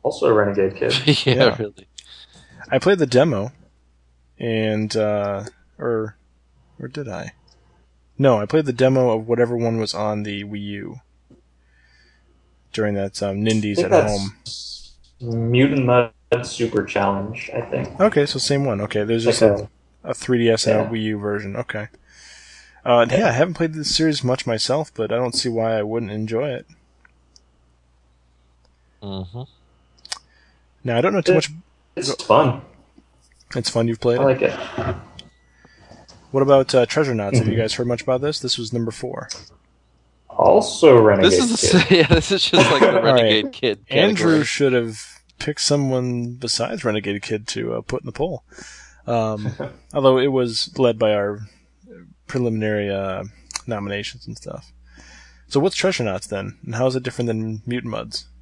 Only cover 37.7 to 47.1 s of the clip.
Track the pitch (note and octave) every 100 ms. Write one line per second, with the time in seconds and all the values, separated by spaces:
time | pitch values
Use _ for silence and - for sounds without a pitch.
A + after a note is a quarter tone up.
37.7 | - A#2+ A#2 - B2+ C#3+ D3 B2+ - A2+
38.7 | A#2+ A2+ A2 B2+ - - - - _ _
39.7 | _ _ _ _ _ _ - - G#3 G#3+
40.7 | - D#3+ A#2+ G#2+ G2 - F2 A#3+ A3+ -
41.7 | F#3 - F3 D#3 E3 - G3 - - -
42.7 | D3 - - A2+ B2+ A2+ G#2+ - - B2
43.7 | G2+ _ C3+ F#3+ G3 E3+ D#3 C#3 - C#3
44.7 | B2+ A#2 G#2+ - - _ _ - D3 -
45.7 | C#3+ C3+ B2+ B2 A#2+ A#2+ B2 A#2+ - A#2
46.7 | G#3 B2 G#2+ G2+